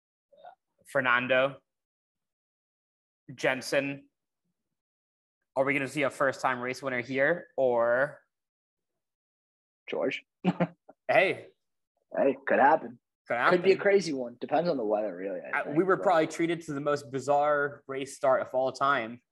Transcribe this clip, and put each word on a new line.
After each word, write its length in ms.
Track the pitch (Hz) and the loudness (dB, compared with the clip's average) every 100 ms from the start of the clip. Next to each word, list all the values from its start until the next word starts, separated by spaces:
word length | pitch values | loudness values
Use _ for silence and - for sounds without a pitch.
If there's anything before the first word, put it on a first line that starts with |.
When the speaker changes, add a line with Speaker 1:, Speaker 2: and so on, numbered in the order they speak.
| _ _ _ - - - _ _ - | _ _ _ -20 -20 -20 _ _ -6
Speaker 1:
Fernando. 680 | 143 127 120 127 127 135 139 _ _ _ _ _ _ _ _ _ _ _ _ _ _ _ _ - | -2 2 0 2 2 0 -4 _ _ _ _ _ _ _ _ _ _ _ _ _ _ _ _ -20
Jensen. 680 | 123 151 131 - 143 139 139 - _ _ _ _ _ _ _ _ _ _ _ _ _ _ - | -4 -2 -2 -2 -2 -2 -8 -14 _ _ _ _ _ _ _ _ _ _ _ _ _ _ -2
Are 80 | 135 | 0
we 80 | |
gonna 140 | 143 131 | 0 -2
see 160 | 139 | -2
a 60 | 135 | -2
first-time 500 | - 139 123 135 127 | 0 -2 0 -2 -2
race 200 | 123 127 | -4 -6
winner 200 | 135 127 | -6 -6
here, 460 | 120 135 143 175 - - | -4 0 2 0 -4 0
or? 600 | 131 120 117 123 147 - _ _ _ _ _ _ _ _ _ _ _ _ _ _ _ _ - | 2 2 2 2 0 -4 _ _ _ _ _ _ _ _ _ _ _ _ _ _ _ _ -10
Speaker 2:
George. 340 | - 113 - - _ 180 | -4 -4 -6 -12 _ -4
<laughs> 80 | - 175 - _ - - | -2 -2 -4 _ -14 0
Speaker 1:
Hey. 360 | 139 185 123 - _ _ _ _ _ _ - | 4 4 0 -8 _ _ _ _ _ _ 0
Speaker 2:
Hey, 220 | 127 127 - | 0 0 0
could 140 | 104 | 4
happen. 400 | 135 156 - 123 _ _ - | 6 4 0 -18 _ _ -8
Speaker 1:
Could 220 | 120 139 | 0 2
Speaker 2:
Could 140 | 180 | 2
be 80 | 180 | 4
a 20 | |
Speaker 1:
happen. 80 | 185 | 2
Speaker 2:
crazy 320 | 202 196 165 | 4 2 2
one. 240 | 135 120 120 | -6 -6 -10
Depends 300 | 123 147 175 | -2 0 0
on 80 | 143 | -2
the 80 | 107 | 0
weather, 300 | 104 107 87 | 0 -2 -6
really, 220 | 95 90 | -8 -8
I 200 | - 131 | -6 -6
Speaker 1:
Uh, 40 | |
Speaker 2:
think, 120 | 147 147 | -2 0
Speaker 1:
we 80 | |
were 140 | 185 180 | 2 2
Speaker 2:
but 60 | |
Speaker 1:
probably 240 | 196 165 160 | 4 2 2
treated 340 | - 170 170 170 | 0 -2 -2 -6
to 80 | |
the 60 | 139 | -6
most 300 | 147 143 127 | -2 -2 -4
bizarre 680 | 135 123 143 147 147 143 - - | -8 0 2 2 2 -2 -6 -12
race 280 | 135 135 - | -10 -10 -2
start 280 | 135 123 | 2 2
of 60 | 110 | 0
all 180 | 127 131 | -2 -2
time, 480 | 123 139 139 113 123 _ | 0 0 0 -2 -10 _